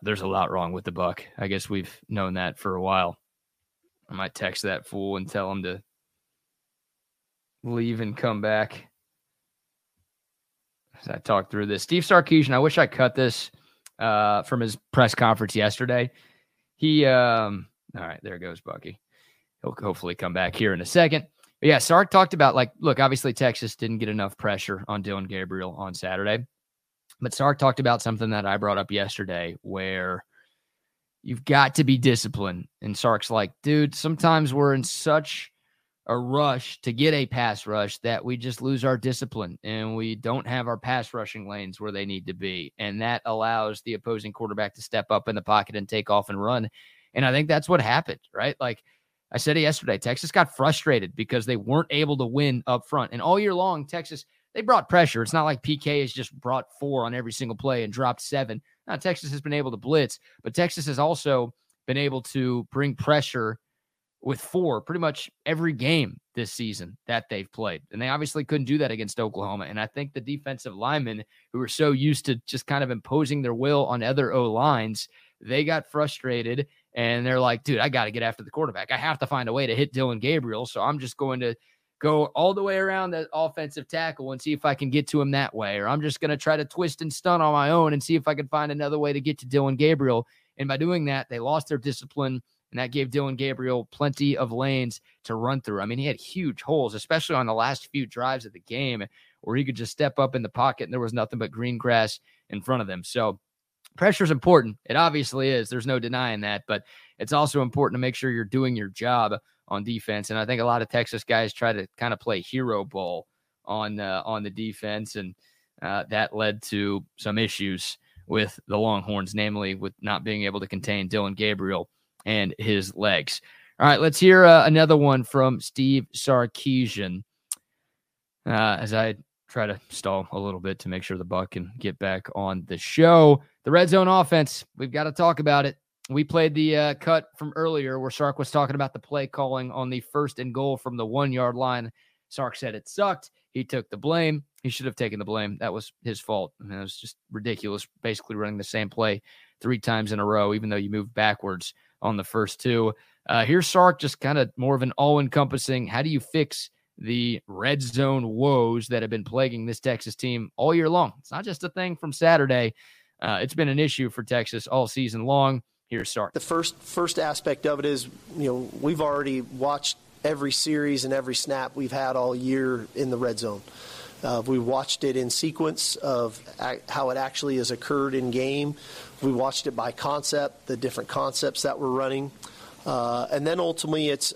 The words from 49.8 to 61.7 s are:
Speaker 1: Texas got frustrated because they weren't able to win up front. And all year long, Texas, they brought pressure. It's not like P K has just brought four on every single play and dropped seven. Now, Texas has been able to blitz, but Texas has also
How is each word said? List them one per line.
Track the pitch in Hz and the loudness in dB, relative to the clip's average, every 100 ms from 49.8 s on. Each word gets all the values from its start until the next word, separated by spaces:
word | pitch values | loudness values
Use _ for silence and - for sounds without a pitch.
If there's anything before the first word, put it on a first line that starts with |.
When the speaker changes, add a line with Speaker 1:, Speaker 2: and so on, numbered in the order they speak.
| 127 98 | -2 -2
Speaker 1:
Texas | 120 131 160 | -2 -4 0
got | 190 156 - | 2 2 2
frustrated | 160 151 156 123 95 - | 2 4 4 2 2 -6
because | 113 127 110 | -4 -2 0
they | 117 | -2
weren't | 101 147 170 | 0 0 2
able | 147 151 139 | 0 0 0
to | 120 | 0
win | 131 143 123 131 | 0 2 0 0
up | 123 - | -2 0
front. | 147 117 | -2 -2
And | 120 | -2
all | 151 196 | 2 2
year | 208 | 2
long, | 180 190 160 143 | 0 0 -2 -6
Texas, | 170 - 151 - _ _ - | -10 -10 -14 -18 _ _ -2
they | |
brought | 220 226 - | 4 4 6
pressure. | 180 160 113 | 6 6 4
It's | 113 | 0
not | 160 | 2
like | 156 131 | 2 0
P | - 147 | -2 -2
K | 147 147 | 0 0
has | 131 | -2
just | - 120 139 | -6 -10 -8
brought | 123 131 - - | -4 -2 -4 -8
four | 143 135 117 | -4 -2 -2
on | |
every | 123 117 | -4 -8
single | - 123 110 | -8 -8 -4
play | 135 123 | -2 -2
and | 110 | -2
dropped | 113 127 120 | -2 -2 -2
seven. | - 139 117 110 - _ - | -4 -4 -4 -8 -14 _ -10
Now, | 147 | -4
Texas | 185 175 147 | -2 -4 -6
has | 143 | -8
been | 147 | -4
able | 147 135 | -2 -2
to | 110 | -6
blitz, | 120 156 127 - _ _ | 0 2 2 -4 _ _
but | 117 139 | -4 0
Texas | 175 - 147 | 0 -2 -4
has | 131 | 0
also | 151 160 147 131 120 - _ | 0 0 0 0 0 -8 _